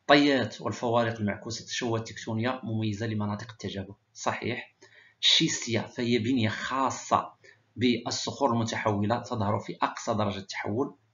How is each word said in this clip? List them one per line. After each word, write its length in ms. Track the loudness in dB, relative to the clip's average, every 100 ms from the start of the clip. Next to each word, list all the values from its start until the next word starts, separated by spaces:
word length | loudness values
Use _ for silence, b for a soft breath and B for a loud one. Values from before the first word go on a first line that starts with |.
| 6
طيات 540 | 6 8 4 2 -4
والفوارق 580 | -6 -4 0 2 2 0
المعكوسة 460 | -2 -2 -6 -10 -8
تشوهات 420 | -4 -2 -2 -4
تكتونية 520 | -10 -6 -2 -2 -2
مميزة 440 | -4 -2 0 -2 -2
لمناطق 440 | -2 -2 -4 -8
التجاذب، 440 | -10 -8 -8 -10 -12 _
صحيح. 640 | -8 -4 -4 -4 -6 -8 _ B B B B
الشيستيا 600 | 4 4 4 0 -2 -2
فهي 360 | -2 -4 2 2
بنية 320 | 2 2 2
خاصة 840 | 0 -4 0 0 -2 2 2 2 -10 B B B 0
بالصخور 800 | 2 2 0 -4 -4 0 2
المتحولة 640 | 2 0 0 0 2 2 0
تظهر 400 | -2 -2 0 0
في 180 | -4 -4
أقصى 320 | -4 -2 -2
درجة 260 | 0 0 -2
تحول، 560 | -8 -8 -4 -2 -4 -6 _